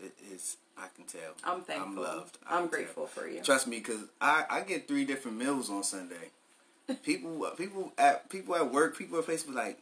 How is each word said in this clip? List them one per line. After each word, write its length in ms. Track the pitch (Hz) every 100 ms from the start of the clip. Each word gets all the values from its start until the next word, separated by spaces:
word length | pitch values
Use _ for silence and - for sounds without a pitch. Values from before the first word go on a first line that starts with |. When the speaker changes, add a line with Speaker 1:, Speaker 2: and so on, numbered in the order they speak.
Speaker 1:
It 120 | 95 - 101
is. 240 | 90 - - _ -
I 100 | 92
can 120 | - 87
tell. 260 | 85 80 - -
Speaker 2:
I'm 160 | 180
thankful. 260 | 175 95 95
Speaker 1:
I'm 80 | 95
loved. 400 | - - - - -
I 100 | 165
Speaker 2:
I'm 80 |
Speaker 1:
can 60 | -
tell. 100 | 156
Speaker 2:
grateful 280 | - - 156
for 200 | - 82
you. 120 | 78
Speaker 1:
Trust 240 | - 135 120
me, 120 | 117
'cause 240 | 107 110 104 -
I, 260 | 139 156 139
I 120 | 143
get 280 | 185 165 -
three 160 | 143 139
different 320 | 135 123 110
meals 320 | 131 139 113
on 140 | 98
Sunday. 480 | 98 95 90 87 82 _ _ _ _ _ - 262
People, 460 | - 180 165 160 -
<laughs> 60 | -
people 360 | 190 196 165 -
at, 320 | 139 - -
people 260 | 190 185 175
at 140 | 139
work, 260 | 135 160 -
people 200 | 180 165
at 60 | 160
Facebook 220 | 160 156
be 60 |
like, 260 | 127 107 -